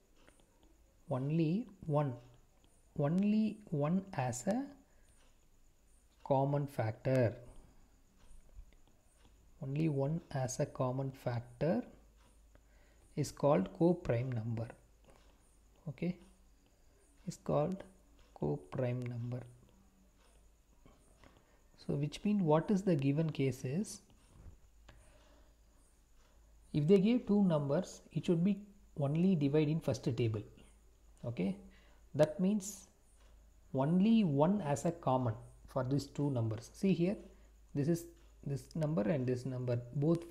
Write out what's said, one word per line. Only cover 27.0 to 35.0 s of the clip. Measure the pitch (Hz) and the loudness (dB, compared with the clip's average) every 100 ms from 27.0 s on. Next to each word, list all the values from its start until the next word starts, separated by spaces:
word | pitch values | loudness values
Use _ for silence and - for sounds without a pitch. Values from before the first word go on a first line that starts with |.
give | 202 247 - | 6 2 2
two | 208 | 4
numbers, | 190 151 139 151 - - - | 4 2 2 -2 -2 -12 -8
it | 151 | -4
should | - 170 | 0 2
be | 190 202 - - - - | 2 0 -6 -20 -16 -4
only | 139 156 190 | -2 2 2
divide | 170 139 151 151 | 4 4 2 2
in | 160 | 0
first | - 123 - 117 | -2 -2 -2 0
table. | 117 107 - - - - - - - - 123 | 0 -2 -8 -16 -20 -20 -20 -20 -20 -12 -8
Okay, | 120 196 190 - - - - - | -4 -4 -4 -12 -20 -20 -20 -10
that | 139 202 202 | 2 2 2
means | 185 214 - - - _ _ - - - - - - | 0 0 -4 -12 -20 _ _ -20 -20 -20 -20 -20 -8
only | 131 143 180 214 226 | -2 2 4 4 4
one | 180 139 160 208 | 4 4 4 2
as | 151 143 170 | 0 0 0
a | |
common | - | -2